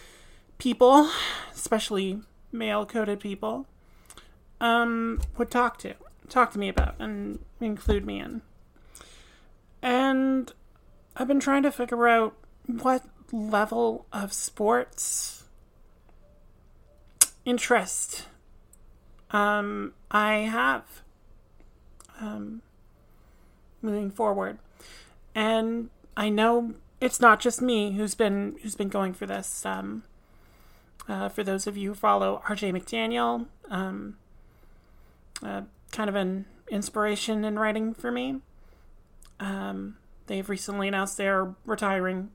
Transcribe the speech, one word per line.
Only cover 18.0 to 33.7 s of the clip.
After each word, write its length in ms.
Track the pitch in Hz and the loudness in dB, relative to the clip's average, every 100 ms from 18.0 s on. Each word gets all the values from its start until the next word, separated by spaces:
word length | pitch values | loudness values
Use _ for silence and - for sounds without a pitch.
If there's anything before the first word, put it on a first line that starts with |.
| - - - - - - - - - - - - - | -8 -10 -16 -20 -20 -20 -20 -20 -20 -20 -20 -20 -4
um, 640 | 208 208 208 208 208 202 - - | 0 0 0 -2 -6 -8 -12 -2
I 280 | 208 214 214 | 0 2 2
have, 640 | 214 233 262 254 - - - _ - - - - - - - - - - | 0 0 0 0 -6 -20 -20 _ -20 -20 -20 -20 -20 -20 -20 -20 -20 -14
um, 440 | 214 214 208 226 - _ - - - - - - - - - - | -10 -10 -10 -12 -16 _ -20 -20 -20 -20 -20 -20 -20 -20 -20 -8
moving 260 | 220 208 196 | -4 -4 -4
forward. 480 | 202 214 202 190 214 - - - - - - - 220 | -2 0 0 -4 -8 -18 -20 -20 -20 -20 -20 -8 -2
And 560 | 220 226 220 233 226 - - - | 2 2 0 -4 -6 -14 -10 -2
I 120 | 214 | 0
know 440 | 208 226 240 233 - - - | 4 4 4 0 -6 -16 -2
it's 200 | 254 - | -2 6
not 200 | 240 208 | 6 8
just 220 | 247 - | 4 0
me 300 | 254 220 208 | 2 2 2
who's 240 | 196 208 - | 0 -2 2
been, 420 | 208 202 202 202 | 2 2 -2 -6
who's 100 | 220 | -8
been 160 | - 196 | -6 -4
going 240 | 202 190 | -2 -2
for 140 | 185 196 | -4 -8
this. 360 | 196 - - | -6 -8 -8
Um, 420 | 196 190 196 220 - - _ - - - - - - - - | -6 -6 -6 -10 -14 -20 _ -20 -20 -20 -20 -20 -20 -16 -8
uh, 220 | 196 196 | -6 -6
for 140 | 214 | -4
those 240 | 196 190 208 | -4 -4 -4
of 100 | 202 | -6
you 120 | 196 | -6
who 60 | 208 | 0
follow 460 | 214 202 196 202 - | 2 4 2 -2 -4
R 60 | 202 | -4
J 160 | 196 | -2
McDaniel, 720 | 180 - 226 226 240 233 233 262 - | -4 -4 -4 -2 0 0 -2 -6 -14
um, 480 | 403 | -8